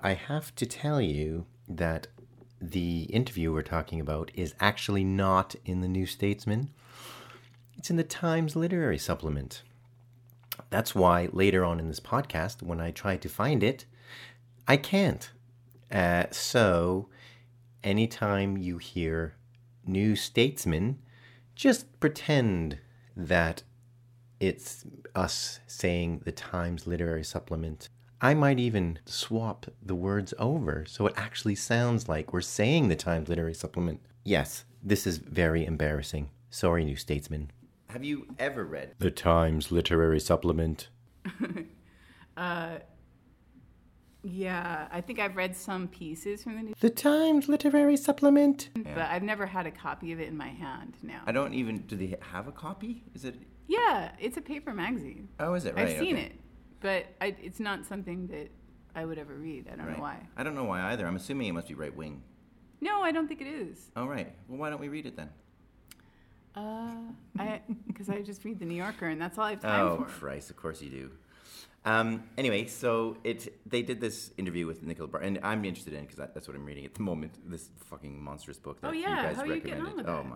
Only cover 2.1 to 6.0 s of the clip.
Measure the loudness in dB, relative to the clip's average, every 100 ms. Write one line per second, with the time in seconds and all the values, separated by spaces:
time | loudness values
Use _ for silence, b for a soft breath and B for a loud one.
2.1 | -18 -20 -20 -20 -14 -4 -2 0 0 0
3.1 | 0 0 0 0 0 0 -2 -2 -4 -2
4.1 | -2 -4 -4 -4 2 2 2 2 2 4
5.1 | 4 6 6 4 -2 -4 -2 0 0